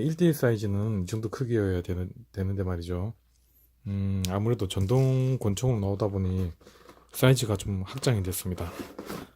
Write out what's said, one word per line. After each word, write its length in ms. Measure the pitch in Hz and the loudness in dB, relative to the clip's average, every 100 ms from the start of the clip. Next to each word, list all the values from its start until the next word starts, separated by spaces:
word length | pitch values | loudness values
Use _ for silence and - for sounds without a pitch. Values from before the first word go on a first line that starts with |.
일 140 | 131 160 | 2 2
대 100 | 175 | 2
일 60 | |
사이즈는 680 | 151 127 113 104 101 107 107 | 4 2 2 0 0 0 -2
이 20 | 90 | -2
정도 220 | 110 110 | -4 -4
크기여야 520 | - 123 117 98 90 | -4 0 2 2 0
되는, 280 | 87 90 92 - - | -2 -4 -4 -8 -14
되는데 320 | - 95 98 | -4 -2 -2
말이죠. 500 | 92 87 85 87 101 - _ _ _ _ _ _ 104 | -2 -4 -4 -4 -4 -8 _ _ _ _ _ _ -6
음, 360 | 98 98 98 92 | -2 -2 0 0
아무래도 380 | 95 107 117 95 | 0 0 0 0
전동 680 | 98 95 127 131 131 131 131 | 0 2 4 4 4 2 0
권총으로 400 | 107 98 107 110 | 0 0 0 2
나오다 280 | 98 98 107 | 0 0 0
보니 440 | 98 95 92 90 - - - - - - | 0 0 0 -2 -6 -20 -20 -20 -20 -18
사이즈가 460 | - 131 131 110 101 | 4 6 6 4 -2
좀 240 | - 98 | 0 -4
확장이 420 | 92 131 - 110 | -4 -4 0 0
됐습니다. 480 | 92 90 92 90 87 - - - - - - | 0 -4 -4 -4 -6 -8 -12 -12 -12 -12 -12